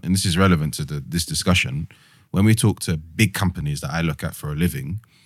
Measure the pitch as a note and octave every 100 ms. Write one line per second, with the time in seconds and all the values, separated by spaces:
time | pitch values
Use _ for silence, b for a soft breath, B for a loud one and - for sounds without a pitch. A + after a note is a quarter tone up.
0 | E2+ F#2+ G2 E2 F#2+ E2+ D2+ - C#2+ D2
1 | C2 E2+ - D2+ - F2+ - C#2 E2+ b
2 | b b b F#2 G#2+ A2 A2 F2+ - D#2+
3 | E2 D#2+ G#2+ - F#2 F2 D2 C#2+ - E2
4 | E2 D2+ E2 - D2+ D2 F2 C#2+ C2+ G2+
5 | - _